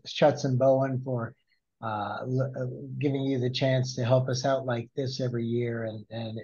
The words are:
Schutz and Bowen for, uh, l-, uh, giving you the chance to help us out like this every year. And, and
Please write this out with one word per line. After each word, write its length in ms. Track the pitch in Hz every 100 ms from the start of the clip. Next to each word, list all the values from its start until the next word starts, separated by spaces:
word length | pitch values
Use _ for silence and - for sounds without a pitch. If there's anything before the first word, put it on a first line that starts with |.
| -
Schutz 380 | - 151 135
and 140 | 139 127
Bowen 420 | 131 131 135 131
for, 300 | 131 123 120 - _ _ _ _
uh, 380 | 113 107 101 -
l-, 300 | 123 127 127 131
uh, 60 | 127 131 139 131
giving 240 | 143 135
you 160 | 135 131
the 120 | 123
chance 440 | 127 135 131 127
to 100 | 127
help 240 | 120 131 131
us 160 | 127
out 220 | 139 135 127
like 240 | 117 120 -
this 240 | 131 131
every 240 | 127 120 117
year. 380 | 117 120 117
And, 200 | 113 110 107
and 280 | 113 113 113